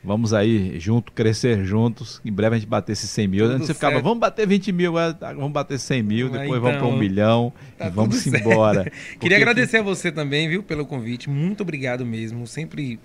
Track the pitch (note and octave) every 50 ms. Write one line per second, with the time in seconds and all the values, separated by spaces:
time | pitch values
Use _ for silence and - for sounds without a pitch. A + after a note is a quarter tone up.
0 | - F#2 G2+ A2 A#2+ G#2+ A2 G#2 G2+ A2+ A2+ G#2+ F#2 F#2 B1+ F2 D#2+ G#2 A2+ A#2+
1 | A2 - - - A2+ A2 A2 - - B2 A2+ G2 F#2+ F#2 G2+ A2 A2+ A#2+ G#2+ -
2 | A2+ - - - - A#2 G2+ F#2 G#2 A2+ A#2 A2+ G#2 G#2 A#2 G#2 F#2 - G#2 -
3 | - G2 - - G#2+ G2 F#2 G2 A2 A#2 B2+ C3+ - D3+ D#3 - D3+ C#3+ - -
4 | B2+ G3 A#3 A#3 A#3+ G3 - A3+ G#3+ F#3 G3+ G3+ G3 G#3 F3+ F3 F3 F3 E3 E3
5 | E3 E3 E3 - - A#2+ C#3 C#3+ C#3 D3 D3 D3 C#3 - C#3+ B2 - - C#3+ B2+
6 | A2 G#2 G#2+ A#2 B2 B2+ B2+ C3+ C#3 C#3+ B2+ A#2+ A#2+ B2 C#3+ C#3 - - C3+ C3
7 | G#2+ F#2+ F#2+ G2+ G#2 A2 A#2 A#2 A#2+ - - - - - - - G2 F#2+ F2 G#2
8 | A2 - A3+ B3+ - D3 A#2 A2+ G#2+ A2+ A2+ A2 A2 G#2+ G2+ G2+ F#2 - - -
9 | - - - - A#3 F3 F#3+ G#3 A3 A#3 A#3+ A#3+ B3 - - A3+ G#3+ G3 F#3+ -
10 | - F3+ D#3 D#3+ D3 C#3 C#3+ D3+ D#3+ D#3 E3 G3 G3+ - E3 D3 C#3+ D3 D3 C3
11 | A2 A2+ B2 B2 - C#3+ C#3 C#3 D#3 F#3 G#3+ G#3 G3+ E3+ D#3 C#3 C3 B2+ B2 B2+
12 | B2+ A#2+ A2+ A2+ A2+ A2+ A2+ A#2+ A#2+ A2+ - D3 D#3+ D#3 - D3+ D3 B2+ A#2 A2